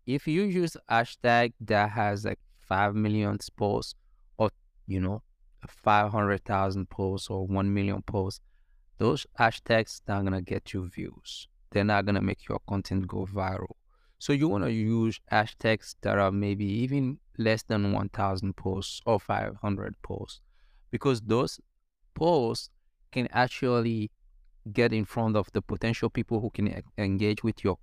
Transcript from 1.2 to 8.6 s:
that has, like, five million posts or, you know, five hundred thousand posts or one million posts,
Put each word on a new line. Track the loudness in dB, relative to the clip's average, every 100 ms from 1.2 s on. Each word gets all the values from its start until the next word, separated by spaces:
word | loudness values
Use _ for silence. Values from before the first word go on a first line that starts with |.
| 4 4 4 -2
that | 0 2 2
has, | 2 0 0 -4
like, | -6 -10 _
five | -2 2 2 2
million | 2 2 0 -2 -8 -4
posts | -2 -2 -4 -12 _ _ _ -2
or, | -2 -2 _ _ -6
you | -2
know, | -2 -4 -10 _ _ _ -20
five | -2 4 4 4
hundred | 2 0 0
thousand | 0 0 0 -2 -6
posts | -4 -4 -4 -6
or | -6 -2
one | 0 2
million | 0 0 -4
posts, | -4 -4 -4 -6 -16 _